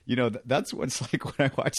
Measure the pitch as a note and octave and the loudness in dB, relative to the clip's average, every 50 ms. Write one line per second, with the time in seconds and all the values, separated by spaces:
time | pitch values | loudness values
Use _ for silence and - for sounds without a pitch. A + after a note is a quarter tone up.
0 | _ - B2 B2 B2 A#2 G#2 G#2 - B2 B2+ - C4 - - - - C3 - - | _ 0 2 4 4 2 2 -2 -2 0 0 0 0 -2 -4 -4 -4 -4 -4 -4
1 | B2 - - - - - - - C#3+ C3+ - - - C#3+ - | -4 -2 -2 -4 -4 -6 0 2 2 2 2 2 -2 0 -2